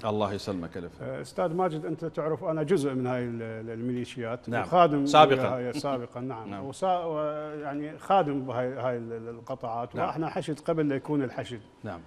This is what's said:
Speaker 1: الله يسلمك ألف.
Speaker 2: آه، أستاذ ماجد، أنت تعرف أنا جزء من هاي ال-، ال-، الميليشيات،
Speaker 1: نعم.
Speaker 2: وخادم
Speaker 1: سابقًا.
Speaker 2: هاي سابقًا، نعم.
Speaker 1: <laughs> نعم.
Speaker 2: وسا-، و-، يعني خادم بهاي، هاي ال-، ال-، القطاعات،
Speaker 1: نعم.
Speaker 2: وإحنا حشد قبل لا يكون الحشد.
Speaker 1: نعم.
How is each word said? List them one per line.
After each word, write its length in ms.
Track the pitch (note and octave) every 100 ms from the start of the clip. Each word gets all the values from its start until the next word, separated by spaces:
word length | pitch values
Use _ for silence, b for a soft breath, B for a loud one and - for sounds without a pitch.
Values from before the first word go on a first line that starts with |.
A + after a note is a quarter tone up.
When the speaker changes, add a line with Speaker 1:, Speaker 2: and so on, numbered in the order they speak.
Speaker 1:
الله 280 | A2 G#2+ G2+
يسلمك 440 | G2 - F#2+ E2 F#2+
ألف. 260 | F2 -
Speaker 2:
آه، 180 | B2 C3+
أستاذ 320 | C#3 - F3+
ماجد، 320 | E3 F#3 D#3 F3
أنت 180 | D#3+
تعرف 400 | E3 D#3+ D#3 D#3
أنا 180 | F#3+ D#3+
جزء 320 | D3+ F#3 C#3
من 120 | C3 B2+
هاي 180 | B2+
ال-، 180 | B2 A#2
ال-، 280 | A2+ A2+ A2
الميليشيات، 800 | A2+ B2 B2 A#2+ - A2+ B2 -
Speaker 1:
نعم. 140 | A#2
Speaker 2:
وخادم 440 | F#2+ F3+ E3+ D3 C#3
Speaker 1:
سابقًا. 500 | D3+ D3+ C3+ B2+ C3
Speaker 2:
هاي 160 | B2
سابقًا، 480 | C#3+ C#3+ C3 A#2+ B2
نعم. 300 | C3 A2+ G#2+
Speaker 1:
<laughs> 0 |
نعم. 220 | G2 C3+
Speaker 2:
وسا-، 120 | C3
و-، 360 | F#3 F3+ E3 D3+ D3+ D3+ D3+ D3+
يعني 360 | D3 C#3+ D3+ D#3+
خادم 440 | - G3 D3+ C#3
بهاي، 320 | C3 A#2+ B2+
هاي 220 | C3 B2 B2
ال-، 160 | A2+
ال-، 160 | A#2 A2+
القطاعات، 680 | A#2 A#2 C3 A#2+ A#2 A#2+ D#3
Speaker 1:
نعم. 100 | F3
Speaker 2:
وإحنا 220 | D#3+ D#3+
حشد 320 | - E3 C#3+
قبل 280 | - E3 D3
لا 80 | C3+
يكون 260 | C3+ D3
الحشد. 380 | B2+ - A2+ A#2 - -
Speaker 1:
نعم. 160 | A2 F2